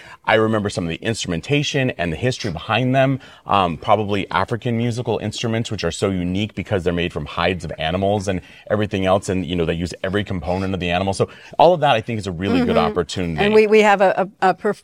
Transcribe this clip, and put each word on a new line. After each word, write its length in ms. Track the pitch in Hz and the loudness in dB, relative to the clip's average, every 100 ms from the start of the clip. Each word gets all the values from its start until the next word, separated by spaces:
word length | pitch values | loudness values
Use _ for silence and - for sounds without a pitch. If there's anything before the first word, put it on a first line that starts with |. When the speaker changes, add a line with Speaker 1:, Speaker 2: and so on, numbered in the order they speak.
| - - - | -8 -8 2
Speaker 1:
I 100 | 110 | 4
remember 340 | 110 110 101 | 4 2 0
some 140 | - | -2
of 60 | 85 | -4
the 80 | 82 | -4
instrumentation 920 | 107 113 - 82 - 143 143 147 127 | -4 -4 -4 -4 -2 -2 0 -2 -2
and 220 | - 85 | -2 -4
the 40 | 76 | -2
history 340 | 127 127 110 | -2 -4 -6
behind 420 | 80 - 110 127 | -6 -2 0 2
them, 260 | 135 135 131 - - - | 2 2 0 -6 -16 -2
um, 300 | 98 90 76 | 2 2 -2
probably 520 | - 104 104 101 - | 0 0 2 -2 -2
African 480 | 85 95 117 123 113 | -2 -2 -4 -4 -2
musical 400 | 120 113 123 107 | -2 -4 -4 -4
instruments, 540 | 104 - 120 113 117 | -4 -6 -4 -4 -4
which 120 | 104 | -4
are 80 | 85 | -4
so 200 | - 101 | -2 -2
unique 420 | 95 90 92 107 | 0 -2 -2 -2
because 300 | - 95 101 | -6 -4 -2
they're 100 | 87 | 0
made 180 | 87 85 | 0 -2
from 140 | 85 73 | -4 -6
hides 400 | - 87 92 80 | -2 0 -2 -6
of 60 | - | -6
animals 480 | 78 90 98 104 95 | -2 0 0 0 -2
and 140 | 92 - - - | -4 -6 -14 -4
everything 380 | 104 107 98 95 | -2 0 0 2
else, 200 | 98 - | 2 2
and, 160 | 92 | -4
you 120 | 78 87 | -2 -2
know, 100 | 82 | 0
they 80 | |
use 200 | 85 87 - | -2 -4 -4
every 200 | 95 98 | -4 -2
component 520 | 104 95 78 90 95 92 | -2 -4 -4 -2 -2 -2
of 40 | |
the 120 | 87 | -2
animal. 200 | 87 98 | 0 0
So 160 | 95 120 - - - | 0 -2 -4 -6 4
all 160 | 156 | 6
of 60 | 180 | 6
that, 160 | 143 117 | 4 2
I 60 | |
think, 180 | 110 113 | 0 -4
is 80 | 101 | -4
a 40 | |
really 280 | 82 98 262 | -4 0 2
good 160 | 240 - | 2 2
Speaker 2:
Mm-hmm. 160 | - | 2
Speaker 1:
opportunity. 520 | - 85 - 92 156 | 0 -2 -4 -4 0
Speaker 2:
And 120 | 202 214 | 4 4
we, 100 | 214 | 6
we 160 | 220 | 6
have 200 | 208 202 | 6 6
a, 280 | 196 - 190 - | 4 2 -2 0
a, 80 | 190 | 0
a 40 | |
perf-, 300 | 170 214 202 | 2 -2 -4